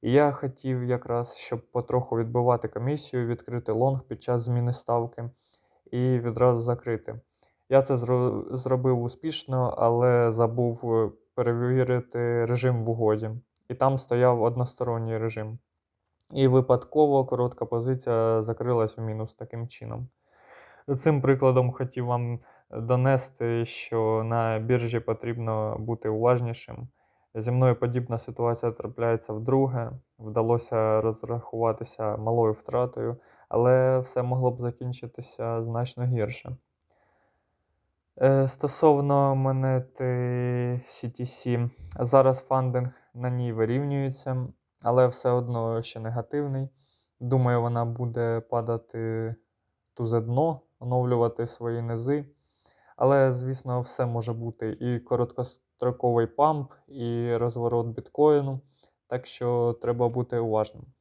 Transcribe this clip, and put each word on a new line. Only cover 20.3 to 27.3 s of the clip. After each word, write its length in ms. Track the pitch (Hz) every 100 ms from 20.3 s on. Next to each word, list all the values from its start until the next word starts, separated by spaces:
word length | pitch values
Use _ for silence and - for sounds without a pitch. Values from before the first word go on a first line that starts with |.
| _ _ - - - - 135
Цим 240 | 160 147
прикладом 500 | 131 135 135 127 123
хотів 340 | 123 131 127 123
вам 340 | 123 120 120 _ _ _
донести, 960 | - 113 127 127 135 131 _ 120 117 117
що 580 | - - 117 110 110 113
на 340 | 117 113 110
біржі 400 | 113 123 117 117
потрібно 760 | 110 110 117 117 113 110 107 110
бути 300 | 110 113 110
уважнішим. 760 | 110 120 123 120 117 - 117 120 _ _ _ _